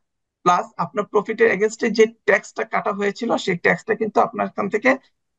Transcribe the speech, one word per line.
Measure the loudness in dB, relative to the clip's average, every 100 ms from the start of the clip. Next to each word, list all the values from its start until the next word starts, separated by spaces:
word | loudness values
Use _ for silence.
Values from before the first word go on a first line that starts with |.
| _ _ _ _
প্লাস | 2 2 0 -8
আপনার | -6 -6 -2
প্রফিটের | -2 -2 2 2 2
against-এ | -2 -2 -2
যে | 4 2
ট্যাক্সটা | 2 0 0 0 -8
কাটা | -4 -4 -4
হয়েছিল | -2 -4 -4 -4 -2
সেই | -2 -2
ট্যাক্সটা | 0 -2 -2 -4
কিন্তু | 0 0
আপনার | 0 -2 -6
এখান | -4 -4
থেকে, | 0 0 -2 -4 _ _